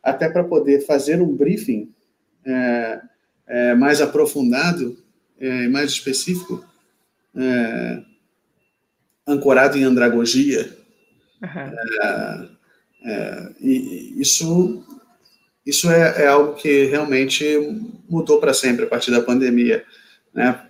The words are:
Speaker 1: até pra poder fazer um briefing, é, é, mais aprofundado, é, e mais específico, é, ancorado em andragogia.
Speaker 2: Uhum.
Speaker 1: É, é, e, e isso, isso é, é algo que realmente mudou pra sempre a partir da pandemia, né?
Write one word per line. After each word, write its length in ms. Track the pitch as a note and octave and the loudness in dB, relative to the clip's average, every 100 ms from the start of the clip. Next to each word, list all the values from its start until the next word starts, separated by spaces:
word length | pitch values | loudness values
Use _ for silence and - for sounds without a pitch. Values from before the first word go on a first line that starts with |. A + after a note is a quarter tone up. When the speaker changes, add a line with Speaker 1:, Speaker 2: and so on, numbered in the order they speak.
Speaker 1:
até 260 | C3 C3+ D#3+ | -4 -2 -2
pra 160 | E3+ | -2
poder 400 | F3 D#3+ C#3 C#3 - | 0 0 4 2 2
fazer 340 | D3 C#3+ F3 | -2 0 0
um 140 | E3+ | 0
briefing, 580 | C3+ C#3+ - - A2 - _ _ _ _ _ | 0 0 0 -2 -6 -8 _ _ _ _ _
é, 560 | C3 B2+ B2 A#2+ A2+ A2 - _ _ _ - | -6 -2 -2 -2 -4 -10 -16 _ _ _ -8
é, 280 | A#2+ B2 | -2 2
mais 260 | B2 C#3 D3 | 4 4 2
aprofundado, 960 | D3 D3 D3 C#3+ B2 B2+ E3+ E3+ A#2+ - _ _ _ _ | 2 2 0 0 0 0 0 -2 -6 -10 _ _ _ _
é, 260 | C3 B2+ | -6 -2
e 40 | B2 | -2
mais 220 | C#3 D3 | 0 -2
específico, 760 | - C#3 C3 - F3+ - - - _ _ _ _ _ _ | -4 -6 -6 -4 -6 -8 -12 -14 _ _ _ _ _ _
é, 680 | - C3 B2 A2+ A#2 A#2+ A#2+ - _ _ _ _ _ _ _ _ _ _ _ - | -6 -2 0 -2 -4 -8 -8 -14 _ _ _ _ _ _ _ _ _ _ _ -2
ancorado 500 | C#3 C#3 B2+ C#3 C#3+ | 0 4 6 4 4
em 60 | |
andragogia. 920 | C3 B2 A#2+ A#2 A#2 B2+ C#3+ A#2 - - _ _ _ _ _ _ | 2 4 2 2 0 2 2 0 -4 -12 _ _ _ _ _ _
Speaker 2:
Uhum. 180 | F#3 D3+ C#3 A#2 A2+ A2 | -14 -14 -14 -12 -8 -4
Speaker 1:
É, 460 | G#2 G#2+ - - - _ _ _ _ _ | -2 -4 -6 -10 -16 _ _ _ _ _
é, 440 | A#2+ G#2+ G#1 G1+ - - | -10 -8 -8 -10 -16 -6
e, 560 | C3+ C3 - - - - | -2 0 -2 -12 -12 -4
e 40 | |
isso, 640 | C3+ - E3 F3 F#3 A3+ - - _ _ _ _ _ _ | -2 0 2 2 2 -2 -14 -20 _ _ _ _ _ _
isso 260 | - C#3+ E3+ | -4 -2 4
é, 320 | E3 E3 - | 4 4 4
é 40 | C#3+ | 4
algo 260 | C#3+ D3 | 6 4
que 300 | - D#3 C#3+ | -2 2 2
realmente 600 | C3+ C#3+ C#3+ C3 C3+ - D3+ D3+ D3 A2 A2 - _ | 4 0 0 0 0 -2 0 0 -2 -8 -12 -16 _
mudou 300 | E3 D3 D3 | -4 2 2
pra 160 | D3 | 4
sempre 300 | C3+ C3 A#2+ | 0 0 0
a 40 | A2 | -2
partir 220 | A#2+ B2 | -4 0
da 100 | A#2+ | 0
pandemia, 640 | A#2+ B2 C3 A#2+ A#2+ A2 - _ _ _ _ | 2 0 2 2 2 0 -4 _ _ _ _
né? 300 | - B2 B2 | -2 -2 -2